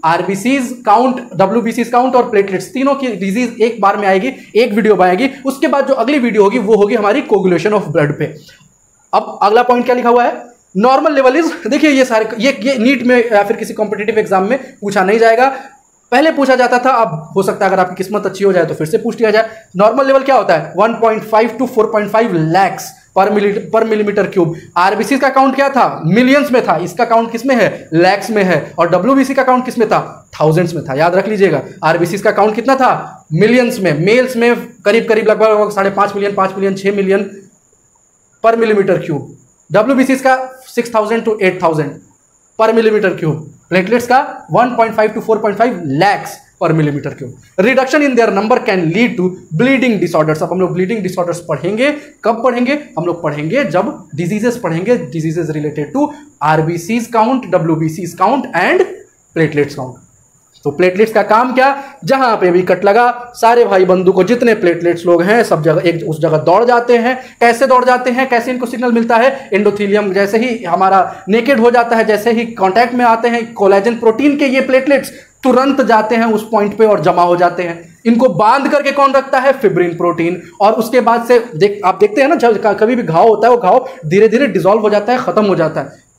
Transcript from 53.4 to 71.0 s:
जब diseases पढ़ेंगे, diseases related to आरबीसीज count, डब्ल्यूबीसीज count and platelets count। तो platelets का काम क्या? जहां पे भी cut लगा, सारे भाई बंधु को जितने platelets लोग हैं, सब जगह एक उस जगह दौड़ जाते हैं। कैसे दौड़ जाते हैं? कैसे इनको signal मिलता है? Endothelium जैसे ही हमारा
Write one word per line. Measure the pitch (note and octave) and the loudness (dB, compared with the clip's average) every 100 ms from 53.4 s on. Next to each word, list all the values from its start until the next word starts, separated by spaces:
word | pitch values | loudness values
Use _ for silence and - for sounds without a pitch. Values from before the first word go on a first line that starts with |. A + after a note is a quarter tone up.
| D#3 A#3+ | -4 -2
जब | A#3 F3 A3 D4+ - | 0 -2 -2 -8 -14
diseases | C#3 E3+ G#3+ A#3+ A#3+ | -8 -4 -2 -2 -4
पढ़ेंगे, | F3 E3 F#3 A#3+ | -6 -4 -2 -2
diseases | - E3 D#3+ D#3+ D#3 D#3 | -2 -6 -4 -4 -4 -4
related | D3+ D3+ C#3+ C4 | -6 -6 -6 -4
to | D4 - - _ | -4 -6 -20 _
आरबीसीज | D3 D#3 D#3 F3 E3+ A#3 A3+ A3+ | 0 0 0 -4 -4 -4 -2 0
count, | A3+ C4 F3 | 0 -2 -2
डब्ल्यूबीसीज | F3+ D#3+ D#3 D#3+ D#3+ F3 - | -2 0 -2 -2 -6 -12 -2
count | F#3+ C4+ | 0 0
and | - E3 G3+ F4+ F#4 - - _ _ E3+ | -4 -2 0 0 -2 -4 -20 _ _ -2
platelets | D#3 D3 C#3+ | -2 0 -4
count। | - B2+ B2 _ _ _ _ _ _ | -4 -12 -14 _ _ _ _ _ _
तो | D3 | -8
platelets | C#3+ F3+ F#3 A3 | 0 0 2 0
का | G#3+ | 0
काम | G3+ G#3+ C4 | 2 2 2
क्या? | B3+ C4+ C4+ - - | 2 2 0 -10 -12
जहां | E3 C4+ B3+ G#3 | -4 0 0 0
पे | F#3 | 2
भी | F3 | 2
cut | F3+ F3+ | 0 0
लगा, | G3+ G#3+ A#3+ A#3+ - | 2 4 2 -2 -12
सारे | - A3+ A#3+ | 0 2 4
भाई | G#3+ F#3+ | 2 2
बंधु | F#3 F#3 F#3 | 2 2 2
को | F#3 | 2
जितने | F3+ A#3+ A#3+ | 2 2 2
platelets | A3 F3 E3+ E3+ E3+ F3 | 2 0 0 -2 -2 2
लोग | E3+ | 2
हैं, | F3+ A#3 | 2 2
सब | A3 E3 | 2 0
जगह | D#3 D#3 E3+ | 2 0 0
एक | E3 - | -2 -6
उस | D#3 | -4
जगह | D#3 D3+ | 0 0
दौड़ | E3 F#3+ | 2 2
जाते | A#3+ A#3+ A#3 A#3+ | 4 2 2 2
हैं। | A#3 B3+ - - | 2 -4 -10 0
कैसे | A#3+ A#3 C4+ | 0 2 4
दौड़ | B3+ | 4
जाते | B3 B3 B3+ | 4 0 0
हैं? | A#3+ C4 | -2 0
कैसे | A#3+ A#3 | -2 -2
इनको | B3 B3 | -6 -6
signal | A#3+ B3 | -4 -2
मिलता | A#3 A3+ A3+ | 0 2 2
है? | B3+ C4+ - | 2 0 -4
Endothelium | G3 G#3 G3+ G3+ G#3 G#3 | 0 0 0 0 0 0
जैसे | F#3+ G3+ A3+ | -2 0 0
ही | B3 A3+ | -2 -4
हमारा | F3+ F3 F#3+ F#3+ | -4 0 2 2